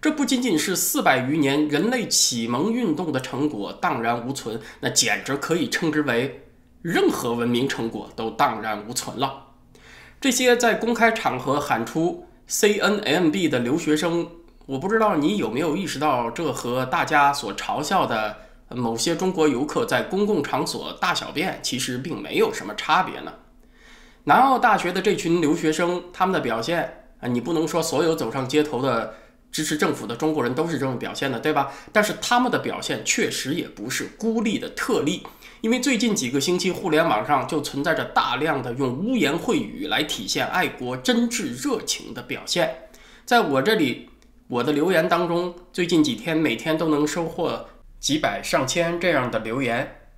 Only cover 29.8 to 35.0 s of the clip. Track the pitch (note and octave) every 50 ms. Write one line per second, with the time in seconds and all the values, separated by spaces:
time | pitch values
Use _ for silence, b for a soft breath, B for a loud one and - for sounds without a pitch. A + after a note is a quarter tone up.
29.8 | D3 E3+ C3 C3 A#2+ G2+ A#2 A#2 D#3 D#3 D#3 D3+ B2 A#2+ C3 C#3 D#3+ E3+ D#3+ B2+
30.8 | C3+ C3 B2+ A2 A2+ F#2 G2 - C#3+ C3+ B2+ A2+ A2+ D3+ D3+ C#3+ C3+ B B B
31.8 | B B - F#3 G3 - E3+ - - - B3 A#3+ B3+ B3+ F#3+ F3 - A#2 - -
32.8 | - - D3 A2 A3 - - - G3+ B2 - - - B2+ D3+ F3 G#2+ - - -
33.8 | G#2 B2 B2+ - A#2 F#2+ - - G#3 A3+ A3 A3+ G#3+ A3 - - - - - -
34.8 | - - A3+ D#3+